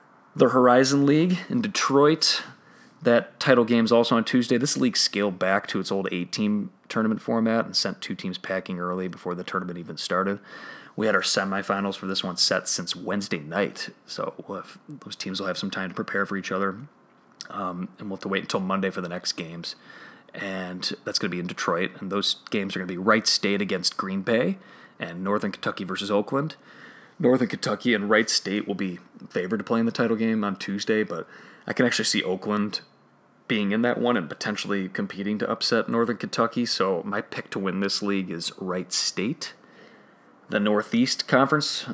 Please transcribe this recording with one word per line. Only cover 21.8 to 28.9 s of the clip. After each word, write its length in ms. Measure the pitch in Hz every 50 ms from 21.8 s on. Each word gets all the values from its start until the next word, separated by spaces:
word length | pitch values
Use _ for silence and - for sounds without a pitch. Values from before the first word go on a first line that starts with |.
| 95 - - -
and 120 | 101 92
those 260 | 98 101 98 - - - - -
games 260 | - 107 98 98 -
are 40 | 95
gonna 80 | 92
be 100 | 90 92
Wright 300 | 87 95 110 107 110 -
State 340 | - - - - 101 101 101
against 340 | 101 92 98 87 90 - -
Green 280 | - - 95 95 98 92
Bay 340 | 117 113 117 143 185 190 190 - - - - - - _ -
and 240 | 85 85 85 90 92
Northern 280 | 98 104 107 - 104
Kentucky 320 | - - - 110 - - 98
versus 260 | 87 92 90 101 98
Oakland. 460 | 104 104 107 - 135 135 151 156 - - - - - - - - - - - - - -
Northern 280 | 170 127 127 123 123
Kentucky 460 | 101 - - - 127 107 95 - 123 113
and 160 | 104 101 101
Wright 180 | 110 107 113
State 400 | - - - - 95 98 104 -
will 60 | - 98
be 240 | 90 101 92